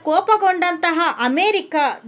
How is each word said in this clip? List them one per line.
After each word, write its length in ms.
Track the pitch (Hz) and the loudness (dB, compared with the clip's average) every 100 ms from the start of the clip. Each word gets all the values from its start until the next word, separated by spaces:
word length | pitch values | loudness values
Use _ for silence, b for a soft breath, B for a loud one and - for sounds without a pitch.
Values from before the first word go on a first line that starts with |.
ಕೋಪಗೊಂಡಂತಹ 1120 | 311 320 392 427 392 370 349 339 349 330 339 - | -2 0 2 2 2 0 -2 0 0 0 0 0
ಅಮೇರಿಕ 580 | 247 277 403 403 370 311 269 - | -2 0 2 0 -2 0 0 -2